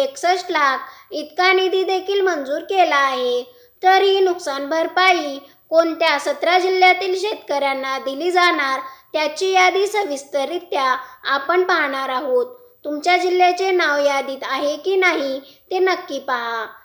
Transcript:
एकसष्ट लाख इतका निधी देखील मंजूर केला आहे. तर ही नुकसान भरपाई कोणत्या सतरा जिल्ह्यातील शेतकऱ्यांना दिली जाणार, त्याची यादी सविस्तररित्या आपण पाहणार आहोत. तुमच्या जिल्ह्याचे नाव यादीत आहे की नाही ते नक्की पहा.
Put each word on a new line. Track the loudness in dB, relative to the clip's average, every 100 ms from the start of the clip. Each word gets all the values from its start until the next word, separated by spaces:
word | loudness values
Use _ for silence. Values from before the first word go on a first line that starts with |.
एकसष्ट | 0 0 0 0 0
लाख | 0 0 0 -8 -20 -12
इतका | -10 -8 0 2
निधी | 4 2 0
देखील | 0 -2 -2 0
मंजूर | 0 0 -4 -6
केला | -2 2 2 2
आहे. | 0 0 -2 -4 -6 -16 _ _
तर | 4 4
ही | 4 4
नुकसान | 2 0 -6 -6 -4
भरपाई | -2 -2 2 4 2 0 -8 -16 _ 0
कोणत्या | 2 2 2 0 0
सतरा | -2 -2 2 2
जिल्ह्यातील | 2 4 4 4 0 -4
शेतकऱ्यांना | -4 -6 -4 -2 -2 -4 -4 -6
दिली | -6 -4 0
जाणार, | 2 4 2 -2 -4 -8 -16 _
त्याची | -4 -2 -2 0
यादी | 4 4 2 0
सविस्तररित्या | -2 -4 -6 -6 -4 -4 -6 -6 -2 0 -2 -6 -12 -4
आपण | -4 0 0
पाहणार | 2 2 0 -4 -4
आहोत. | -4 0 -2 -2 -10 -20 _ -10
तुमच्या | -4 0 2
जिल्ह्याचे | 2 4 4 2 0
नाव | 2 2 2
यादीत | 2 0 -4 -6
आहे | -6 -4 -4 -4
की | -2 2
नाही | 2 2 -2 -6 -10 -20 -6
ते | 0
नक्की | 0 0 -4 -10
पहा. | -6 -6 -4 -6 -8 -14